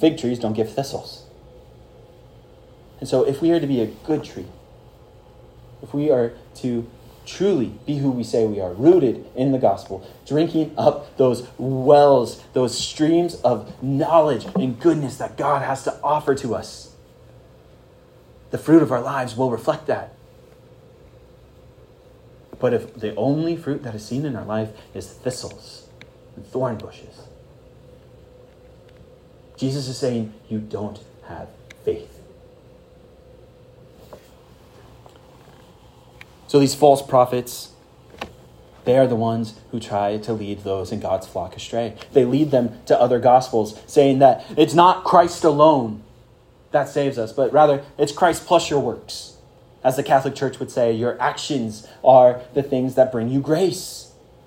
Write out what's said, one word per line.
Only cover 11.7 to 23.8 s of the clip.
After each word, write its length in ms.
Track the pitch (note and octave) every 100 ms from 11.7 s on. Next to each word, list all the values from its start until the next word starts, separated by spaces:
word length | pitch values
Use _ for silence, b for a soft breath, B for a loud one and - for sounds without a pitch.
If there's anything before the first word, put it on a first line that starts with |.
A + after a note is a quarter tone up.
| C3 C3 D3 D3 C3+ A2+ - B
those 220 | C3+ A#2+ -
streams 580 | - - D#3 E3+ F3 -
of 280 | A#2+ A2+ - -
knowledge 640 | C3 C#3 D#3 E3 D3+ A#2 -
and 260 | - C3 A#2
goodness 380 | - D#3 C3+ -
that 180 | - -
God 240 | A3+ C3+
has 240 | - -
to 100 | - -
offer 320 | C#3+ D3+ D3 C3+
to 180 | B2
us, 380 | A2 - - - - - - - - - - - - - - - - - - -
the 60 | C3
fruit 220 | - D#3+
of 120 | C3+
our 80 | B2
lives 360 | A#2+ C3+ B2 A2
will 140 | C3
reflect 360 | A#2 - D3+ -
that. 260 | G#2+ E2 - - - - - - - - - - - - - - - - - - _ - - - - - -
But 120 | B2+
if 220 | A#2 -
the 200 | - G#2+ G2+
only 400 | B2+ D3+ E3 E3
fruit 260 | C#3 D3